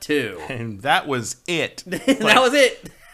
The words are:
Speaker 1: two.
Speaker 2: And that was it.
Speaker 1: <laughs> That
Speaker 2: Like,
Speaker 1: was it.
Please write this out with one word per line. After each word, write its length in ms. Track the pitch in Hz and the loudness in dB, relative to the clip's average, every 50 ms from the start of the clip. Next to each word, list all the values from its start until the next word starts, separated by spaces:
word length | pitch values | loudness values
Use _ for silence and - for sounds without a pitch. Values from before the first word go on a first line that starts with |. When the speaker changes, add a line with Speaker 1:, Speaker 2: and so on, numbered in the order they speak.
Speaker 1:
two. 400 | - - 151 143 127 104 92 85 - - | -4 -2 0 0 0 -2 -6 -10 -10 -10
Speaker 2:
And 320 | 131 120 117 117 104 95 104 | -10 -8 -8 -8 -10 -6 0
that 240 | 139 160 185 - 147 | 2 2 2 2 0
was 280 | 135 123 110 - - - _ - | -2 -4 -4 -6 -10 -10 _ -6
it. 340 | 175 160 127 - - - - | -4 -2 -2 -4 -6 -10 -12
Speaker 1:
<laughs> 20 | |
That 340 | 175 180 165 - 262 269 269 | -10 -10 -2 0 0 2 2
Speaker 2:
Like, 160 | 220 226 214 | 2 4 4
Speaker 1:
was 180 | 240 262 247 269 | 4 4 4 4
it. 340 | 294 269 - - - - - - _ - - | 4 4 4 2 -2 -10 -20 -20 _ -20 -20